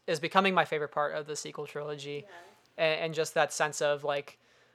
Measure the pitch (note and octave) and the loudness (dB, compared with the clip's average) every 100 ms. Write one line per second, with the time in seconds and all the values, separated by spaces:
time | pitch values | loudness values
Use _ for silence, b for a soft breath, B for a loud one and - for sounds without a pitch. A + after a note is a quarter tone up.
0 | - D#3+ D#3+ G3 G3 F3+ D#3 D#3 C#3+ D3+ | -2 -2 4 4 6 4 2 0 -2 0
1 | D3 D#3 D3 D3 D3+ D3 D3 D3 D3 D3 | 0 -2 -6 -8 -8 -10 -8 -8 -6 -8
2 | C#3+ C#3+ C#3 - - - _ - D#3+ D#3+ | -8 -10 -10 -20 -20 -20 _ 0 2 2
3 | E3 D#3 D#3 E3 D3 - D3+ - D3 C#3+ | -2 -2 0 2 2 2 0 2 0 0
4 | D3 C#3+ - - b b b | 0 -2 -4 -18 b b b